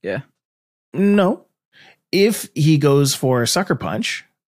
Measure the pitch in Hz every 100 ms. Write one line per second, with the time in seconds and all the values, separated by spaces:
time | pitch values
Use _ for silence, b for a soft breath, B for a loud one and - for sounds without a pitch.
0 | 98 101 - _ _ _ _ _ _ -
1 | 202 202 185 - _ _ _ b b b
2 | - 175 208 - - 160 151 151 143 139
3 | 139 - 131 127 117 175 185 156 82 104
4 | - - - _